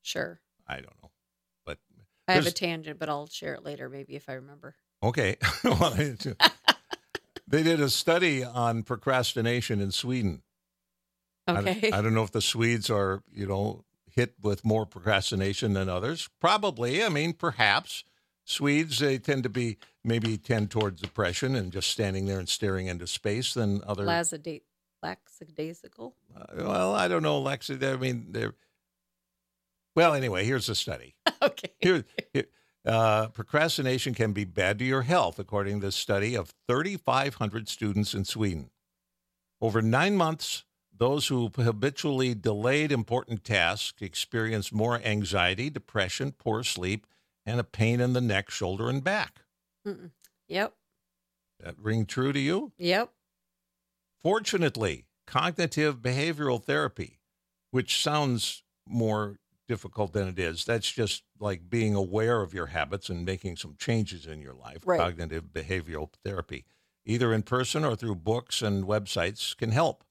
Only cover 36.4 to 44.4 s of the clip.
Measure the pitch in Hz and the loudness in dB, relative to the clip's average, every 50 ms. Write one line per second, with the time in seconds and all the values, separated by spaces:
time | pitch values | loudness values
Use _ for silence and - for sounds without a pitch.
36.4 | 90 - - _ _ - 123 135 160 196 202 180 _ - 120 131 139 143 131 - | -4 -6 -12 _ _ 0 0 0 0 -2 -4 -4 _ 0 2 2 2 0 -2 -2
37.4 | 117 104 104 113 107 - - - 113 104 98 101 107 - - 104 92 - - 110 | -4 -2 -2 -4 -6 -8 -8 -4 -4 -2 0 0 0 0 0 -4 -4 -4 -2 -2
38.4 | 110 101 87 78 67 - _ _ _ _ _ _ _ _ _ _ _ _ _ _ | 0 0 -2 -4 -8 -12 _ _ _ _ _ _ _ _ _ _ _ _ _ _
39.4 | _ _ _ _ 110 113 101 113 110 110 113 131 165 196 208 196 170 160 160 151 | _ _ _ _ -2 0 2 2 2 4 4 4 4 4 4 4 2 2 0 -4
40.4 | - - - - - _ _ _ _ _ _ 101 117 127 139 151 - - 139 123 | -6 -6 -6 -8 -10 _ _ _ _ _ _ 0 2 2 2 2 0 0 2 2
41.4 | 120 110 - - 120 117 110 104 107 143 139 - - 151 139 131 131 127 120 107 | 0 0 0 2 2 2 2 2 0 -2 -2 -2 -2 0 2 2 2 0 0 0
42.4 | 87 117 104 104 110 123 135 147 156 151 143 123 110 - 117 127 - - 117 101 | 0 0 0 2 2 2 2 2 2 2 0 0 0 0 -2 -2 -2 -2 -8 -8
43.4 | _ - 113 98 85 82 95 107 - - - _ 107 95 - - - _ - 117 | _ 0 2 4 4 4 2 0 -4 -6 -6 _ -12 -8 -6 -6 -6 _ -2 -2